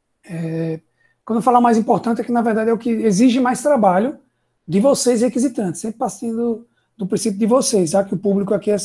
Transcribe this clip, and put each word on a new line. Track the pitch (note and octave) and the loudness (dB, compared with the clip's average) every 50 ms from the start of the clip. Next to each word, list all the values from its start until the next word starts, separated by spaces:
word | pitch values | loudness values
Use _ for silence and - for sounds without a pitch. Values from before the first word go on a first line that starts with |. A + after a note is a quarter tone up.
| _ _ _ _ _ | _ _ _ _ _
é, | - F3 E3 E3 D#3+ D#3+ E3 E3 E3 D#3+ D#3+ - _ _ _ _ _ _ _ _ | -12 -10 -8 -8 -6 -6 -6 -4 -6 -6 -8 -12 _ _ _ _ _ _ _ _
quando | - A3 A3+ | -4 -2 0
eu | - | 2
falo | B3+ B3 B3 | 2 4 4
mais | A#3+ A#3+ A3+ A3+ | 4 4 4 2
importante, | G#3 - - - - A3+ A#3 A#3+ | 2 2 0 0 0 -2 -2 -2
é | - | -2
que, | - | -2
na | A#3+ A#3+ | -2 -2
verdade, | A3+ A#3 G#3+ A3 A3 A3+ | 0 0 0 0 0 0
é | A3+ | -2
o | G#3+ | -2
que | - A#3+ | -2 -2
exige | A3+ A3 G#3+ A3 F#3+ F#3 B3 B3+ A3 C4+ | -2 0 0 0 2 4 4 4 4 4
mais | B3 B3 B3 - | 2 0 0 0
trabalho | - D4 D4 B3 G3+ F#3+ F3 F#3 A3 C#4 D4+ - _ _ _ _ _ _ _ _ _ - | 0 2 2 4 4 4 4 2 0 -2 -4 -8 _ _ _ _ _ _ _ _ _ -2
de | D#3 G3 | 0 2
vocês, | A3 C#4+ C4 - - B3 B3 G#3 | 4 4 2 2 2 0 2 2
requisitantes. | A#3+ B3+ - B3 B3 C#4+ - - G#3 F3 D3+ - | 0 0 0 0 -2 -2 -2 -4 -4 -4 -6 -6
Sempre | - A3+ G#3+ - | -8 -10 -8 -6
partindo | C4+ G3+ - - A#3+ A#3 A3+ A3+ A#3 A#3 A3+ A3 - _ _ _ _ _ _ - | -6 -6 -6 -8 -8 -8 -6 -4 -4 -4 -4 -6 -10 _ _ _ _ _ _ -10
do | G3 F#3 | -6 -4
princípio | A3 F#3+ - A3+ G3 G3 | -4 -2 -2 -4 -2 -2
de | A3+ | 0
vocês, | G#3 A#3+ C4+ - - A#3 G3 F3+ D3+ | 2 2 2 2 2 0 0 0 2
já | E3 G3 G3 | 0 0 0
que | G3 - | -2 -4
o | D#3 | -4
público | - G3+ G3 G3 G3 G3+ G#3+ | -2 0 0 0 0 -2 -2
aqui | G3+ - G#3 | -2 -2 -2
é, | G#3 G3 - | -2 -2 -4